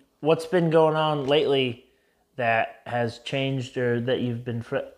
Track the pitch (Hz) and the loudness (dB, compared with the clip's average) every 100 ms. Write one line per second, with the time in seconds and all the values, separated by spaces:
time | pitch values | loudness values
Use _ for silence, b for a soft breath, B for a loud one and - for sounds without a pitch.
0 | _ _ 147 160 160 185 170 160 160 156 | _ _ 0 0 0 0 4 4 4 2
1 | 156 147 131 151 123 139 127 113 _ _ | 0 0 2 2 2 2 0 -4 _ _
2 | _ _ _ - 117 113 - - - 120 | _ _ _ -4 0 2 0 -6 -6 -2
3 | 120 - - 139 135 135 120 131 123 120 | -2 -6 -6 -4 -2 -4 -6 -4 -2 0
4 | 120 113 123 117 123 117 117 139 - | -2 -2 -2 -6 -6 -8 -6 -6 -6